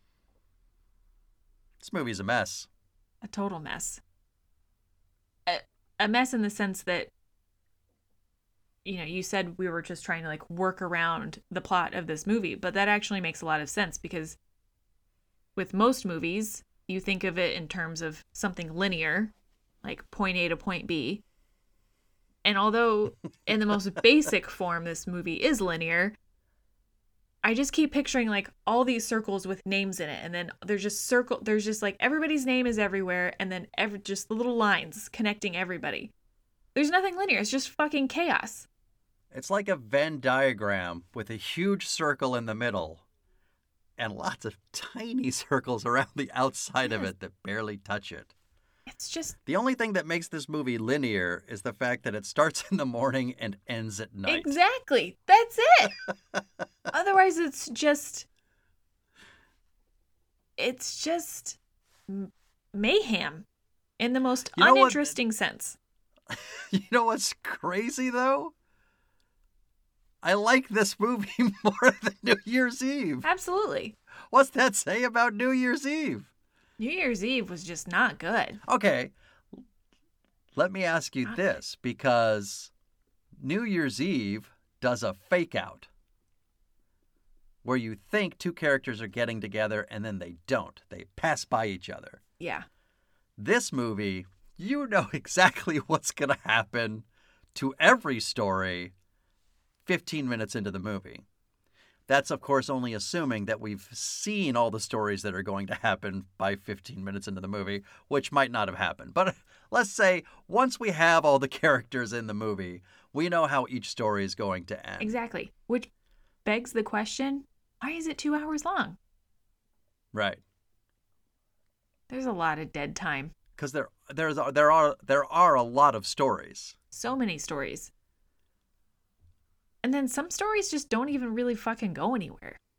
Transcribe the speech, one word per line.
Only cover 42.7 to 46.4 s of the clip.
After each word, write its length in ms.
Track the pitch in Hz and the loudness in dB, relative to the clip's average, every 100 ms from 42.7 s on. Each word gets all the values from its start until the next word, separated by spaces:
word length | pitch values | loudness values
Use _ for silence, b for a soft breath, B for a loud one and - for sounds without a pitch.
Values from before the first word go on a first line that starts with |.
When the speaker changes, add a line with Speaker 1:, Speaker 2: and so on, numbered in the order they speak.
| 101 80 82 _ _ _ _ _ _ _ _ _ - | -2 -4 -8 _ _ _ _ _ _ _ _ _ -8
Speaker 1:
and 140 | 117 | -8
lots 300 | - 85 - | -6 -8 -8
of 140 | 110 - _ | -10 -12 _
tiny 580 | - - 247 226 254 240 | -12 -12 -10 -6 -4 -2
<laughs> 0 | |
circles 540 | - - 135 - 120 117 | -4 0 -2 0 -4 0
around 240 | 123 139 143 | 0 0 -4
the 140 | 135 | -4
outside 580 | 123 | 0